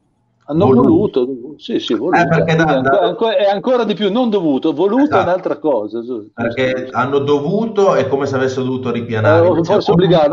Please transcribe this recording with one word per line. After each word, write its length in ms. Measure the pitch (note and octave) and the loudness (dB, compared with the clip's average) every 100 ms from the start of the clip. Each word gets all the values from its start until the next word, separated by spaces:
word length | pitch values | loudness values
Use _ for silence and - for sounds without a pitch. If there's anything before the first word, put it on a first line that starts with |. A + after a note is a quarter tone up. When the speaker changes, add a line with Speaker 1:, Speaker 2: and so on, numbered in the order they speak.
| _ _ _ _ - | _ _ _ _ -6
Speaker 1:
hanno 200 | D#3 G3 | 0 4
Speaker 2:
Voluto. 600 | A#3+ - F3+ G#3 - B2 | 4 4 4 2 -2 -2
Speaker 1:
voluto, 320 | C3 A#2+ D3 | -6 -12 -18
sì, 220 | - A3 | -6 -6
sì, 140 | - | -2
voluto. 260 | - C#3+ F3 | -4 0 0
Speaker 2:
Eh, 80 | E3+ | 2
perché 280 | D#3+ E3 D#3+ | 0 0 0
da, 100 | E3 | 2
Speaker 1:
Quindi 160 | C3+ C3 | 0 2
Speaker 2:
da 100 | C#3+ | 2
Speaker 1:
anco-, 260 | E3+ F3 A3+ | 0 -2 -2
anco-, 120 | G3 | 0
è 80 | G3+ | 0
ancora 380 | G3+ A#3+ B3+ A3 | 0 0 -2 0
di 80 | |
più, 180 | F#3 G#3 | -2 -2
non 180 | G#3+ B3 | 0 0
dovuto, 440 | G#3 E3 C3 D#3+ | 0 0 0 -2
voluto 300 | C#3+ G3 A#3+ | 0 0 2
Speaker 2:
Esatto. 160 | D4 G3+ | 2 2
Speaker 1:
è 40 | |
un'altra 340 | E3+ F3+ F3 D3 | 0 -2 -2 -4
cosa, 440 | D#3 B2 G#2 A2 | -2 -2 -2 -8
giusto? 300 | A#2 A#2+ G#2+ | -8 -10 -12
Speaker 2:
Perché 400 | - A#2 A#2+ C3 B2+ | -6 -6 -2 -2 -4
Speaker 1:
Giusto. 220 | - A#2 | -6 -4
Speaker 2:
hanno 220 | B2+ C#3+ | 0 0
dovuto, 760 | C#3+ C#3+ D3 G#3 A3+ G3+ F#3+ C3 | 0 0 0 -2 -2 2 2 2
è 120 | C3 | 0
come 180 | C#3 C#3 | -2 -2
se 100 | C3 | -2
avessero 300 | C3 C3 B2+ | -2 -2 -4
dovuto 260 | B2+ B2 | -4 -4
ripianare, 540 | A2+ A2+ A2 G#2+ E3+ E3+ | -6 -4 -2 2 4 4
Speaker 1:
Eh, 40 | |
Speaker 2:
invece 220 | D#3+ E3 | 2 2
Speaker 1:
forse 180 | G3+ - | 0 2
Speaker 2:
hanno 100 | E3+ | 2
Speaker 1:
obbligato, 220 | E3+ E3 | 4 4
no, 20 | D3 | 4